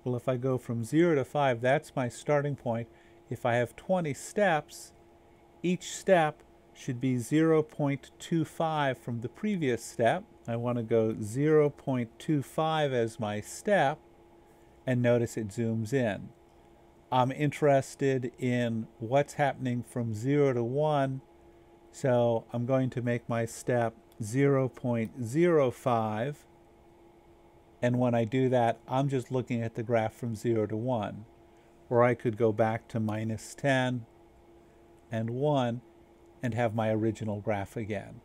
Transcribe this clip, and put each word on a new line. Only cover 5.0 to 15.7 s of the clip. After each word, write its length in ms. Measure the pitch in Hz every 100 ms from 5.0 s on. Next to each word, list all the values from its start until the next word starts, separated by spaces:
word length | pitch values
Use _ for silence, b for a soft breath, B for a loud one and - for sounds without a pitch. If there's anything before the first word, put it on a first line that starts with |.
| - - b b _ -
each 300 | 170 180 -
step 500 | - - 180 151 - - _ _
should 280 | - - 120
be 160 | 131 127
zero 440 | 113 151 160 156
point 500 | 151 - 143 139 - -
two 280 | - 170
five 520 | 151 - 160 156 139 127
from 220 | - 117
the 80 | 117
previous 560 | - 214 196 139 117
step. 400 | - - 113 170 - - -
I 80 |
want 220 | 117 120 123
to 60 |
go 340 | 113 117 110 110
zero 480 | 104 123 151 156 147
point 480 | - - 127 113 -
two 240 | - 151
five 520 | - - 160 160 147
as 260 | 127 117 113
my 220 | 104 104
step, 580 | - - - 196 139 156 - - - - B B B B -
and 140 | 123
notice 340 | 120 120 117
it 140 | - 107
zooms 420 | 120 113